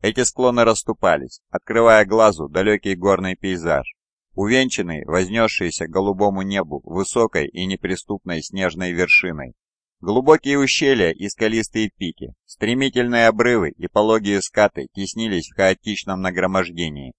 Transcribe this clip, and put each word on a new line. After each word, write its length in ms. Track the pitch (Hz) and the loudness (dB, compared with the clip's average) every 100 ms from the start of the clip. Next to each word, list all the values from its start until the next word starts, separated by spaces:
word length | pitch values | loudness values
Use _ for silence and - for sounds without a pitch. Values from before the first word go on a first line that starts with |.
эти 220 | 101 110 | -2 0
склоны 400 | 123 - 127 120 | -2 2 2 4
расступались, 760 | 113 110 - 107 95 80 64 - _ | 2 2 -2 -2 2 2 -2 -16 _
открывая 540 | 92 - 113 117 110 101 | -10 -4 2 6 6 6
глазу 440 | 110 110 85 73 | 4 4 2 -4
далекий 460 | 78 98 104 98 92 | -2 0 0 -2 -2
горный 400 | 95 95 92 92 | 2 2 0 -6
пейзаж, 500 | 95 92 82 76 65 - _ _ _ | -6 -4 -2 -2 -2 -16 _ _ _
увенчанный 720 | - 101 127 131 - 90 78 - | -6 0 2 0 -2 -6 -6 -2
вознесшейся 800 | 85 92 110 113 - 90 - 82 | -2 0 0 0 0 -4 -4 -4
к 60 | |
голубому 500 | 85 98 95 104 95 | -2 -2 0 0 0
небу 400 | 95 98 85 71 | -4 -4 -4 -8
высокой 640 | - 82 98 - 113 92 73 | -8 -6 -4 0 0 0 -4
и 180 | - 92 | -6 -6
неприступной 760 | 95 - 92 - 101 - 85 | -6 -6 -8 -6 -8 -6 -8
снежной 500 | 80 95 92 80 90 | -8 -4 -4 -4 -6
вершиной. 600 | 87 90 - 92 78 65 - _ _ _ _ | -2 2 2 0 -8 -12 -16 _ _ _ _
Глубокие 560 | 85 113 135 156 139 143 | -2 0 6 4 4 0
ущелья 540 | 135 - 143 131 90 | 0 0 2 2 2
и 180 | 80 98 | -2 -10
скалистые 600 | - 110 113 107 110 107 _ | -2 -2 0 -2 -2 -4 _
пики, 380 | 90 - - - _ | -10 -10 -16 -18 _
стремительные 800 | - 110 123 135 123 123 120 113 | -6 -4 0 0 0 0 4 4
обрывы 420 | 110 120 120 82 | 4 2 2 0
и 180 | - 87 | -6 -4
пологие 540 | - 107 110 101 101 | 0 2 2 2 -2
скаты 460 | - - 104 - 65 - | -2 2 2 0 -12 -10
теснились 560 | 98 - 113 95 80 | -10 -6 -4 -4 -6
в 40 | - | 0
хаотичном 640 | 95 95 - 101 - 95 | 0 0 -4 -10 -6 -6
нагромождении 920 | 92 90 92 95 87 85 85 73 65 | -4 -2 -2 -2 -4 -6 -8 -8 -16